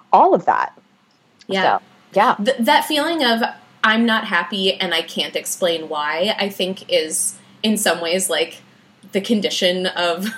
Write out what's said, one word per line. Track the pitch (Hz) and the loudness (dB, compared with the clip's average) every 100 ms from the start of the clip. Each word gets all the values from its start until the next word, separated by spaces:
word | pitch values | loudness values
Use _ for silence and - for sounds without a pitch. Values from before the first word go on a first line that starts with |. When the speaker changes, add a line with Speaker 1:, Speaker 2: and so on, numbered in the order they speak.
| _ | _
Speaker 1:
all | 190 349 | 6 6
of | 247 - | 4 2
that. | - - - _ _ _ _ _ _ - | 0 -2 -8 _ _ _ _ _ _ -6
Speaker 2:
Yeah. | 190 160 98 | 0 2 0
Speaker 1:
So, | - _ _ | -4 _ _
yeah. | 196 233 - | 2 2 2
Speaker 2:
Th-, | 214 262 | 0 0
that | 226 302 311 | 2 2 2
feeling | 302 311 330 | -2 0 0
of, | 240 226 247 - - _ | 0 0 -2 -6 -20 _
"I'm | 220 220 | 0 2
not | 233 220 | 2 0
happy | 220 175 180 202 190 | 0 -2 -2 -2 0
and | 185 185 | 0 -2
I | 165 | -2
can't | 165 180 147 - | -4 -6 -6 -6
explain | - - 180 165 156 | -8 -2 -2 -2 -4
why," | 151 147 160 202 - | -6 -4 -2 -2 -2
I | 202 | -4
think | 196 185 190 - | -4 -6 -6 0
is | 175 156 170 - - - - | 0 0 -4 -6 -8 -18 -4
in | 220 202 | -2 0
some | 202 170 | 0 0
ways, | 170 185 185 | 0 0 0
like, | 156 165 - - _ _ _ 190 | 0 -2 -6 -20 _ _ _ -6
the | 202 | -4
condition | 196 220 202 - 185 185 185 | 0 0 0 0 0 0 -2
of, | - 175 170 208 | -2 -2 -2 -6